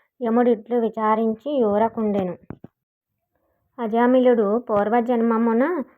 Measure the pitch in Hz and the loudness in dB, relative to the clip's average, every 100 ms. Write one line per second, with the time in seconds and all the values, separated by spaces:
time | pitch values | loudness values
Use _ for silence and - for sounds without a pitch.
0 | _ - 240 226 247 214 214 240 226 226 | _ -8 -2 2 2 0 -2 -4 -4 -2
1 | 214 220 226 220 277 294 214 202 226 226 | 0 0 0 -4 -4 -2 0 2 0 -2
2 | 214 202 185 175 - - - _ _ _ | -2 -2 -4 -8 -16 -20 -20 _ _ _
3 | _ _ _ _ _ _ _ - 226 226 | _ _ _ _ _ _ _ -10 -4 0
4 | 240 254 254 233 202 220 240 208 202 240 | 2 4 4 2 2 0 -2 -2 0 0
5 | 233 240 226 226 233 226 285 349 247 | 0 0 0 2 2 2 0 -2 -8